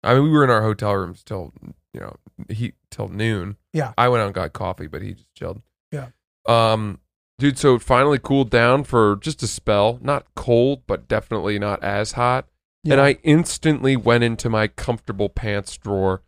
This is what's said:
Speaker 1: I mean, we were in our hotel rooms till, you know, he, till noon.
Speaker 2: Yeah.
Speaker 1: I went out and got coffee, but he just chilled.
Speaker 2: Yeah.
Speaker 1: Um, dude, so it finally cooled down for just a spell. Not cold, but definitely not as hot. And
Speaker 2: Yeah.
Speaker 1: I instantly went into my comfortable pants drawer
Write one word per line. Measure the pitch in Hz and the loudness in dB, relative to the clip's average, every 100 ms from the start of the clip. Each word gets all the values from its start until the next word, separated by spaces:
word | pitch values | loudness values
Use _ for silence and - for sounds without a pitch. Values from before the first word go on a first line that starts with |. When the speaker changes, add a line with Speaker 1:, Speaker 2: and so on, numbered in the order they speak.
Speaker 1:
I | 104 | 4
mean, | 127 | 4
we | 147 | 4
were | 156 | 4
in | 135 | 4
our | 113 | 4
hotel | 110 107 107 | 2 -2 -2
rooms | 101 90 92 | -2 -4 -12
till, | _ 101 82 - - - _ | _ -12 -12 -16 -20 -20 _
you | - | -16
know, | - - _ - - | -16 -18 _ -20 -12
he, | 107 120 - _ | -8 -8 -10 _
till | - 104 | -12 -10
noon. | 101 110 107 87 101 _ | -4 -2 -2 -6 -12 _
Speaker 2:
Yeah. | 160 127 117 | -6 -4 0
Speaker 1:
I | 123 | 2
went | 120 | 2
out | 101 | 0
and | |
got | 92 85 | -4 -8
coffee, | - 92 95 78 | -6 -8 -8 -12
but | - | -12
he | 101 | -12
just | - _ | -14 _
chilled. | _ 87 98 _ _ _ | _ -12 -12 _ _ _
Speaker 2:
Yeah. | 147 127 _ _ _ - | -14 -14 _ _ _ -2
Speaker 1:
Um, | 117 113 110 104 95 _ _ _ - | 2 2 0 -4 -10 _ _ _ -2
dude, | 143 131 | -2 2
so | 143 123 | 4 4
it | |
finally | - 127 143 139 | 4 4 4 2
cooled | - 139 123 | 2 0 2
down | 120 120 135 | 4 4 2
for | 143 123 107 101 | 2 2 4 2
just | 156 151 | -4 -6
a | 117 | -8
spell. | - - 104 104 123 | -6 0 2 2 0
Not | 123 143 _ - | -4 -6 _ -10
cold, | - 117 131 139 - | 0 2 2 -2 -6
but | 98 _ | -6 _
definitely | 107 - 110 87 104 | -4 -2 -4 -4 -4
not | 101 101 | -4 -4
as | 98 101 110 | -4 -4 -4
hot. | - 123 127 - _ _ _ | -2 -2 -2 -6 _ _ _
And | 156 139 | 0 4
Speaker 2:
Yeah. | |
Speaker 1:
I | 139 - | 4 2
instantly | 160 151 175 - 160 147 131 131 | 4 4 2 -2 -2 0 0 0
went | 110 120 | 2 2
into | 117 113 120 | 2 -2 -2
my | 110 107 | -2 -2
comfortable | - - 120 - 98 101 | -4 -6 -6 -6 -4 -4
pants | - 110 101 101 - | -4 -4 -6 -6 -14
drawer | 104 98 95 95 | -6 -2 0 -2